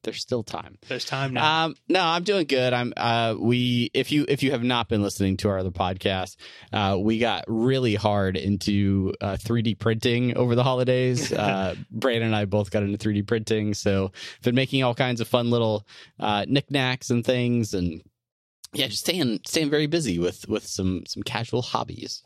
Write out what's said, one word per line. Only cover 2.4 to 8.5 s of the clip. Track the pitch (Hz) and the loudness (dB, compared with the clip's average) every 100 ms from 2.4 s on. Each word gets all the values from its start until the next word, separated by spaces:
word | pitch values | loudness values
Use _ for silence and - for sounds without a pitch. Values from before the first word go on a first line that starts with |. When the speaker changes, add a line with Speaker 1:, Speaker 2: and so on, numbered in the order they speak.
| 156 | 2
Speaker 1:
good. | 131 127 | 2 2
I'm, | 123 123 - | 2 -2 -2
uh, | 117 117 113 107 | 0 2 0 0
we, | 110 123 123 120 120 | 2 2 2 2 0
if | - 127 | 0 0
you, | 147 143 | 0 2
if | 135 | 0
you | 135 | 2
have | 127 | 2
not | 123 120 110 | 0 0 0
been | 107 | 0
listening | 101 - 98 92 | 0 2 0 2
to | 104 | 0
our | 95 | 0
other | 95 | -4
podcast, | - 92 92 104 95 90 - - - - | -2 -2 0 -2 -2 -4 -12 -20 -20 -6
uh, | 107 98 98 | 0 2 2
we | 104 113 | 2 2
got | 117 92 - | 0 0 -2
really | 113 120 135 123 101 | 0 2 2 2 2
hard | 104 101 95 95 | 2 2 2 0
into, | 101 | 0